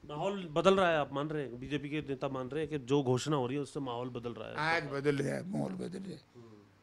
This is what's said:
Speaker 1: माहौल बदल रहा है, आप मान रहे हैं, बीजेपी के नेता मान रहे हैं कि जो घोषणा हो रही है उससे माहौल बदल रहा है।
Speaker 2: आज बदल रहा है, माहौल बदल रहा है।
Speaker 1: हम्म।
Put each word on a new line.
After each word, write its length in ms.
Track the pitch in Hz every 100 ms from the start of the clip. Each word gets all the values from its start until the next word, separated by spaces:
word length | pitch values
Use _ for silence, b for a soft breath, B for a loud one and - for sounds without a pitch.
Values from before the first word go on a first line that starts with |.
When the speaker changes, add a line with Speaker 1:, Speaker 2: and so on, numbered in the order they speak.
| -
Speaker 1:
माहौल 360 | 147 185 202 175
बदल 300 | 151 170 196
रहा 140 | 180
है, 80 | 160
आप 160 | 139
मान 160 | 139 156
रहे 140 | 156
हैं, 160 | 131 120
बीजेपी 300 | 135 143 143
के 120 | 151
नेता 260 | 139 131 143
मान 220 | 135 127
रहे 120 | 143
हैं 80 | 151
कि 100 | 151
जो 240 | 120 143
घोषणा 320 | 131 123 143 151
हो 120 | 123
रही 80 | 143
है 60 |
उससे 180 | 135 156
माहौल 300 | 135 117 127
बदल 220 | 123 117
रहा 180 | 107 110
है। 60 | 117
Speaker 2:
आज 260 | 156 165 151
बदल 240 | 139 143 139
रहा 200 | 139 139
है, 160 | 175
माहौल 200 | 170 139
बदल 280 | - 123 190
रहा 100 | 196
है। 120 | 131 - -
Speaker 1:
हम्म। 100 | 113 107 - _